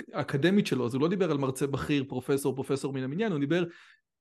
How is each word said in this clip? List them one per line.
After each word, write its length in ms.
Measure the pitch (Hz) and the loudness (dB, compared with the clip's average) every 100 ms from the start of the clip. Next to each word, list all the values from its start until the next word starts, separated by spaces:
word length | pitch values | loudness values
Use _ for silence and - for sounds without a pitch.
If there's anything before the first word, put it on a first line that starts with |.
| - | -8
האקדמית 540 | 185 135 143 160 202 - | -6 -2 2 4 4 4
שלו, 180 | 127 120 | 2 0
אז 80 | |
הוא 80 | 131 | 2
לא 60 | 160 | 2
דיבר 240 | 196 185 | 2 0
על 60 | 143 | 0
מרצה 300 | 131 131 143 | 0 0 -2
בכיר, 380 | 135 156 147 127 | -2 0 0 0
פרופסור, 480 | 127 - 139 139 131 | -4 -2 0 0 -4
פרופסור 380 | 127 139 143 | -2 -4 -2
מן 100 | 131 | -4
המניין, 280 | 131 156 226 | -4 -2 -2
הוא 80 | 156 | 0
דיבר 240 | 143 170 170 - - - _ _ | 0 0 0 -6 -20 -20 _ _